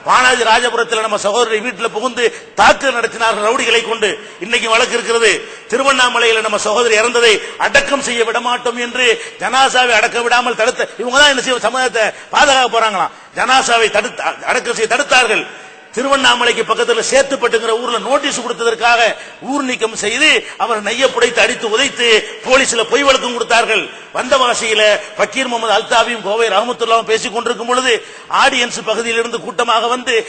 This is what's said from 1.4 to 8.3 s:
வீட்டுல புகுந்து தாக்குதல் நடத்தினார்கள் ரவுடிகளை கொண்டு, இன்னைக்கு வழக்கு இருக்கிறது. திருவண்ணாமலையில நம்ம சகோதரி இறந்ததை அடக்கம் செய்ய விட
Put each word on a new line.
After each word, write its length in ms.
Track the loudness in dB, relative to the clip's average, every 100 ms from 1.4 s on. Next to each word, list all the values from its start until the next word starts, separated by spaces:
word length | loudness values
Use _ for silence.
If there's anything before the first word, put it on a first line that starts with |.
| 0 -2
வீட்டுல 280 | -4 -6 -6
புகுந்து 380 | -4 -4 -2 -2 -2 -8 2
தாக்குதல் 420 | 4 4 0 -2
நடத்தினார்கள் 500 | -4 -2 -2 0 0
ரவுடிகளை 360 | 0 2 0
கொண்டு, 260 | 0 -2 -2 -2 -10 -12
இன்னைக்கு 300 | -4 -2 2
வழக்கு 240 | 0 0
இருக்கிறது. 380 | -2 0 2 2 2 -4 -16 -4
திருவண்ணாமலையில 720 | -2 2 2 2 2 2 2
நம்ம 200 | 0 -2 0
சகோதரி 280 | 0 2 2
இறந்ததை 380 | 2 2 2 2 -4 -4
அடக்கம் 500 | 0 0 0 -2 -2
செய்ய 160 | -2
விட 160 | -2